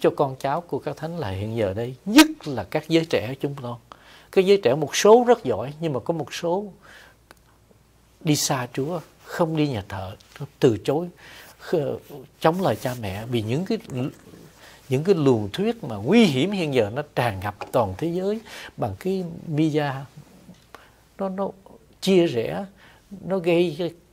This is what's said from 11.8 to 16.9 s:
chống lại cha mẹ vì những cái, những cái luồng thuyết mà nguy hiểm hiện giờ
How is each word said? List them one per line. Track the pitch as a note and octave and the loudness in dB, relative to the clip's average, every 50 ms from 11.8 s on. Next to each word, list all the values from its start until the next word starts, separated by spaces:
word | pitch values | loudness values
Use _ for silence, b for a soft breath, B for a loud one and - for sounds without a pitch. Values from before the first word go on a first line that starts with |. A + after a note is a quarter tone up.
| C#3+ B2+ A#2+ - - - - C#3+ B2+ - _ - | -2 -2 -6 -8 -10 -14 -18 -18 -18 -18 _ 0
chống | - D#3+ E3+ F#3 F#3+ | 0 0 2 2 0
lại | D3 A2 | 0 -2
cha | - - C3 B2 B2 | -2 -4 -6 -6 -6
mẹ | A2 G2 F#2 G2+ A2+ | -6 -8 -6 -8 -6
vì | A#2+ B2+ A#2 G#2 | -4 -2 -2 -2
những | A2 A#2+ D3+ F#3 | 0 -2 -2 -2
cái, | G3 A#3 G#3+ - - C#3 B2+ B2+ D3+ - - - - - - - - - B B B B B B - | -2 -4 -6 -6 -8 -8 -6 -6 -6 -8 -12 -20 -20 -20 -20 -20 -20 -20 B B B B B B -2
những | C3 C3 D#3 | -2 0 2
cái | G3 G3 | 2 2
luồng | E3 C#3+ C3+ B2 A2 G#2 G2 - | 4 6 4 4 4 2 -4 -4
thuyết | - G3 A3+ A#3+ - - | -2 -2 -2 -2 -4 -6
mà | - A2 | -10 -8
nguy | G2 G#2 C3 G3+ A#3+ A3+ | -6 0 4 6 6 6
hiểm | F3+ C3+ B2+ D3 F#3+ | 6 4 2 0 0
hiện | G#3 F#3+ E3+ D3+ C3+ | -2 -2 -2 0 2
giờ | B2+ G#2+ G2+ | 2 2 2